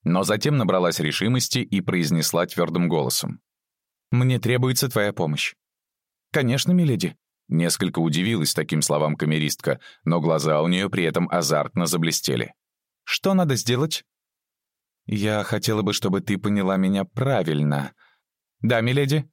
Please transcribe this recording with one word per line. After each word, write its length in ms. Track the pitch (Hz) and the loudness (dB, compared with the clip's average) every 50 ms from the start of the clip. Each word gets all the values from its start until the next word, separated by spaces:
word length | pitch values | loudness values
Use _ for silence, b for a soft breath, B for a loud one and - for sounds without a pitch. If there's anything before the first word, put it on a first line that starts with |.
| _ | _
но 200 | - 87 92 95 | 0 0 2 2
затем 340 | - 107 104 - 143 147 139 | 0 0 0 0 0 0 2
набралась 420 | 110 90 95 92 90 85 80 - | 2 2 2 2 2 2 0 0
решимости 600 | 80 76 73 - 92 110 127 127 - - - 123 | -2 -2 -2 0 0 0 2 0 0 0 -2 -4
и 200 | - - 101 98 | -2 0 -2 -2
произнесла 640 | 90 - 85 90 85 73 87 82 76 - - 85 90 | 0 0 0 0 0 2 2 0 0 0 0 0 0
твёрдым 420 | 87 - - 87 80 82 90 87 85 | 0 0 -2 -2 0 0 0 0 2
голосом: 520 | 85 78 71 62 - - - - - - _ _ _ _ _ _ _ _ _ _ _ _ _ _ | 2 0 0 0 -2 -4 -4 -6 -10 -12 _ _ _ _ _ _ _ _ _ _ _ _ _ _
"Мне 280 | - 123 127 127 127 117 | 0 2 2 2 2 0
требуется 520 | - 110 123 123 123 127 131 - - 131 | 0 0 0 2 2 0 0 0 -2 -2
твоя 240 | - 113 101 104 101 | 0 0 0 0 0
помощь". 400 | - 87 76 73 73 - - - _ _ _ _ _ _ _ _ _ _ _ _ _ _ _ - | -2 -2 -2 -2 -2 -4 -6 -8 _ _ _ _ _ _ _ _ _ _ _ _ _ _ _ -4
"Конечно, 400 | 156 135 120 123 139 - - 180 | -2 0 0 0 0 0 2 2
миледи". 440 | 180 170 147 123 90 87 85 - - _ _ _ _ _ - 67 | 4 4 2 2 0 -2 -4 -6 -8 _ _ _ _ _ -2 0
Несколько 460 | 80 85 85 - - 95 87 - 85 | 0 2 0 0 0 -2 -2 0 0
удивилась 560 | 82 82 73 80 90 107 117 98 76 73 - | 0 0 0 0 0 0 0 0 0 0 0
таким 260 | - 76 - - 78 | -2 -2 -2 -2 -2
словам 360 | 76 - 76 73 76 76 76 | 0 0 0 0 2 0 0
камеристка, 640 | - 80 76 78 80 76 73 - - - 73 65 B B B B B B | 0 0 0 0 0 0 -2 -4 -4 -2 -4 -4 B B B B B B
но 160 | 80 82 85 | 0 0 0
глаза 420 | 76 82 80 78 69 78 76 76 78 | 2 2 0 2 2 2 2 2 2
у 60 | 87 | 2
неё 200 | 90 92 98 98 | 0 0 0 -2
при 140 | 90 95 85 | -2 0 0
этом 260 | 80 76 85 90 87 - | 0 0 0 -2 0 0
азартно 540 | 87 82 69 78 76 71 - - 87 87 | -2 0 0 0 0 0 -2 -2 -2 -2
заблестели. 680 | 76 80 85 82 82 76 - - - 67 58 58 - - _ _ _ _ _ _ _ _ _ _ | 0 0 0 0 -2 -2 -2 -2 -2 -2 -2 -4 -6 -10 _ _ _ _ _ _ _ _ _ _
"Что 320 | - - - - 190 196 | -8 -6 -2 0 2 2
надо 220 | 185 180 147 131 | 2 2 2 0
сделать?" 480 | 117 - 117 123 123 147 156 - - - _ _ _ _ _ _ _ _ _ _ _ _ _ _ _ _ _ _ _ _ | 0 0 0 0 0 0 -2 -2 -6 -8 _ _ _ _ _ _ _ _ _ _ _ _ _ _ _ _ _ _ _ _
"Я 360 | - 104 104 101 107 107 107 98 | -6 -4 -2 0 0 0 0 -2
хотела 400 | - 113 104 - - 110 107 104 | -2 -4 -2 -2 0 0 0 0
бы, 100 | 98 98 | 0 -2
чтобы 280 | - - 101 90 98 | 0 0 0 0 0
ты 180 | 90 - 101 92 | 0 -2 -4 -2
поняла 380 | - 104 104 104 95 92 95 | 0 0 0 2 2 0 2
меня 280 | 95 95 95 98 98 98 | 2 2 2 2 0 -2
правильно". 880 | - _ 120 131 135 135 107 90 80 76 73 73 73 73 69 69 67 b b b b b b b _ _ _ _ _ _ _ | -4 _ -4 -2 0 0 0 0 0 0 0 0 0 0 -2 -4 -6 b b b b b b b _ _ _ _ _ _ _
"Да, 200 | - 117 123 117 | 0 2 2 2
миледи. 480 | 113 120 127 143 143 135 147 156 143 - | 2 2 2 0 2 2 0 0 -2 -4